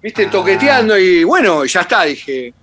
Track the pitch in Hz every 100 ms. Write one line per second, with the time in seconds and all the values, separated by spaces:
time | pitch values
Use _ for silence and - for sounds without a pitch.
0 | 208 - 196 196 180 190 277 269 220 208
1 | 185 175 170 359 233 160 135 180 170 226
2 | 165 139 - 135 123 -